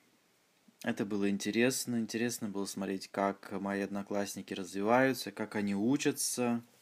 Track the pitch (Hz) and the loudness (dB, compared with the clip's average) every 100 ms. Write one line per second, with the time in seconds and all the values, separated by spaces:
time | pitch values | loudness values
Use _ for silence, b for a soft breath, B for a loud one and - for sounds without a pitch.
0 | b b _ _ _ _ _ - 117 117 | b b _ _ _ _ _ -10 -4 -2
1 | 104 104 101 98 104 107 123 127 - 117 | -2 0 0 0 0 4 4 2 -2 -2
2 | 110 110 120 117 107 98 98 - 98 95 | -2 0 -2 -2 -4 -4 -4 -4 -2 -4
3 | - - 98 98 - 98 98 98 98 101 | -4 2 2 0 -6 -4 -2 -2 -2 -4
4 | 98 101 101 101 95 95 90 98 104 123 | -4 -2 -2 -4 -8 -6 -6 -2 4 6
5 | 135 127 101 98 107 107 104 98 113 143 | 6 2 -4 -6 -4 -2 0 2 2 2
6 | 147 135 - - 120 117 117 _ | 2 0 -2 0 0 0 -4 _